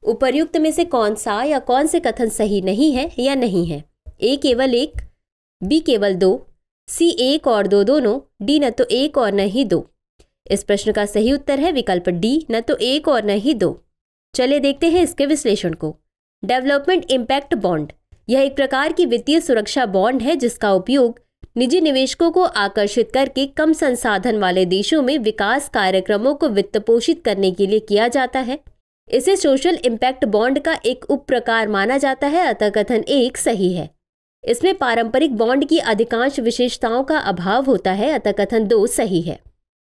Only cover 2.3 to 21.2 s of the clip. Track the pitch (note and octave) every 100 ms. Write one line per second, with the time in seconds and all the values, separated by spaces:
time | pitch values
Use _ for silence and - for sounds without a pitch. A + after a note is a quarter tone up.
2.3 | - G#3+ G3+ F#3 G3+ D4+ B3+ D#4+ - C4
3.3 | C#4 A#3+ F3+ E3+ D3 - _ - - A3
4.3 | C#4 C#4+ A#3+ C4+ A#3+ C#4+ - - _ _
5.3 | _ _ - F#3 D#4 D#4 A3+ G3+ F#3 F#3+
6.3 | B3 - _ _ _ - - E4+ E4+ B3+
7.3 | D4+ C4+ G#3+ G3 G3+ G3+ D4+ A#3 B3+ -
8.3 | - G3+ D4 C4+ A3+ B3+ A#3+ D4 D4 A3
9.3 | G3 G3 A3 A3 E3+ - _ _ _ _
10.3 | _ - G3+ - G3+ A3 G#3 G#3 G#3 A3
11.3 | C#4 C#4+ C#4 E4 C#4+ G3 F3+ F3 F3 G#3+
12.3 | D4+ D#4 A3+ A#3 D4 A#3+ C#4 D4+ B3+ G#3
13.3 | G3+ A#3+ A#3+ F3 B2 _ _ _ _ _
14.3 | - B3+ C#4+ C#4 C#4 E4 F4 E4 - C#4
15.3 | D4+ A3+ G3 F3 D#3+ D#3 - _ _ _
16.3 | _ G3 B3+ C4 C#4+ C#4+ F#4 - C4 A3+
17.3 | C4+ C#4 G#3+ F#3+ D#3+ D3+ - _ - -
18.3 | B3+ C4+ C4+ C4+ C4+ D4+ E4+ D#4 A#3+ A#3+
19.3 | D#4 D4+ A3+ G#3 - A#3 F#3+ G#3+ C4 A#3+
20.3 | C4+ A#3+ - G#3 F#3+ F#3 C#4 A#3+ -